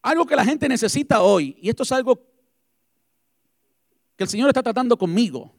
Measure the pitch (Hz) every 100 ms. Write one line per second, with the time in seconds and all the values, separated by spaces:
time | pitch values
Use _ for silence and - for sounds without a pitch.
0 | 226 330 339 294 220 302 285 247 214 240
1 | 285 254 190 196 143 - 185 233 262 269
2 | 254 247 _ _ _ _ _ _ _ _
3 | _ _ _ _ _ _ _ _ _ _
4 | _ _ 190 208 269 262 240 220 254 240
5 | 185 175 233 127 -